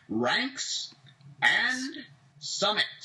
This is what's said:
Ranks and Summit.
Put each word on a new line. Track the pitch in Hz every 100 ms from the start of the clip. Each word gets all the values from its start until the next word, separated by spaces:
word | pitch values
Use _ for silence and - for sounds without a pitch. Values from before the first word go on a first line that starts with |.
| -
Ranks | 107 120 - 269 262 - - - - - - - -
and | - - 226 254 262 311 - - _ -
Summit. | - - 202 208 - -